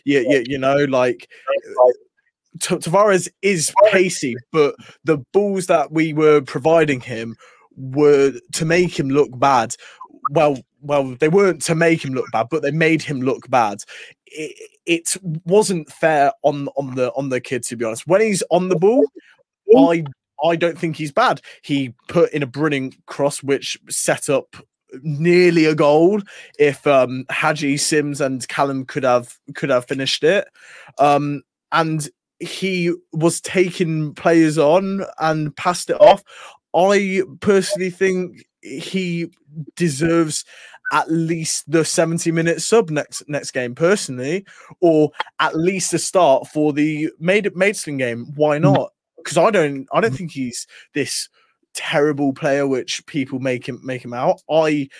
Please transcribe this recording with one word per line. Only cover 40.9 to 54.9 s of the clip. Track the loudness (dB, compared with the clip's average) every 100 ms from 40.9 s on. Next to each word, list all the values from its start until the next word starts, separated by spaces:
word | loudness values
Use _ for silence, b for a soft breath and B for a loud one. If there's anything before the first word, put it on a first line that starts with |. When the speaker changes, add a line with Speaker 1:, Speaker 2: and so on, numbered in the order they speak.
Speaker 1:
at | -2 0
least | -2 -2 -4 -4 -8 -2
the | -2
seventy-minute | 0 0 0 -2 -2 -2 0 -2
sub | 0 2 2
next, | -2 -6 -10 -8
next | -8 -6
game, | -6 -6
personally, | -2 0 0 -2 -8 -6 -6 -8 B B B
or | 2 4 2 B B -4
at | -2 0
least | -2 -2 -2
a | -4
start | -2 2 4 2 0
for | -4 -2
the | 0 -2 -2 -6 -6
Maid-, | 0 0 0 -2
Maidstone | -2 -2 -6 -4
game. | -4 -6 -8 -2
Why | 0 2
Speaker 2:
Mm. |
Speaker 1:
not? | 2 2 0 _ _ -18
'Cause | -6 2
I | 2
don't, | 4 0 -2 -6
I | -2
don't | -2
Speaker 2:
Mm. | -2
Speaker 1:
think | -10
he's | -8 -8 -8 -14 B B
this | -6 -6 -6 -10 _ _ _ _
terrible | -12 -4 0 0 0 -4
player | -2 -2 -2 -2
which | -4 -6 -10 -10
people | -8 -6 -6
make | -6 -6 -8
him, | -12
make | -10 -12
him | -10
out. | -4 -2 -2 0
I | 0 2 0 -4